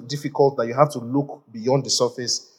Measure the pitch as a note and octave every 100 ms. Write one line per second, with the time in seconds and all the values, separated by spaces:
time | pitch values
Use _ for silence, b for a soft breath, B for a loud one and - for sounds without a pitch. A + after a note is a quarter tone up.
0 | - C#3+ C#3+ D3+ C#3 C3+ A#2 B2 D3 C3
1 | A#2 C#3 C#3+ - _ A2+ A#2 C3+ A#2 -
2 | B2 B2+ A#2+ - b